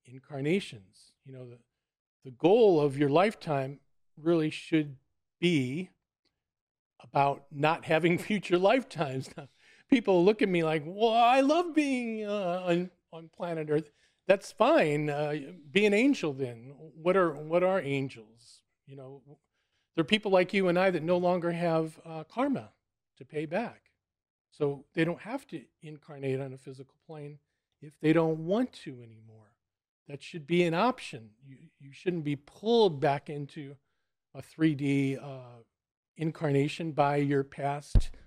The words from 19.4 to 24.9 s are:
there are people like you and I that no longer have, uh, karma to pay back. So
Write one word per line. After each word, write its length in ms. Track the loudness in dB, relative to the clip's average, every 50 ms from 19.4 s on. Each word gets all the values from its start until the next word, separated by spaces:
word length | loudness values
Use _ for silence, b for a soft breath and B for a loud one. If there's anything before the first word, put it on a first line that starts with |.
| _ _ _ _ _ _ _ _ _ _ -4
there 60 | -4
are 40 | -2
people 260 | 2 0 0 2 4
like 220 | 4 4 4 4 2
you 140 | 0 2 2
and 100 | 2 2
I 120 | 2 2
that 100 | 0 0
no 140 | 0 0 0 0
longer 360 | 2 0 0 0 -2 -4 -4
have, 440 | -2 0 0 0 0 -2 -4 -8 -14 -18
uh, 200 | -16 -14 -14 -16
karma 460 | _ -6 -4 -2 -2 -2 -4 -6 -10 _ _ _ _ _ _ _ _ _ -20
to 40 | -18
pay 220 | -12 -8 -8 -6
back. 380 | -6 -4 -6 -6 -6 -10 _ _ _ _ _ _ _ _ _ _ _ _ _ _ _
So 320 | _ -4 -2 -2 -2 -4 -10 _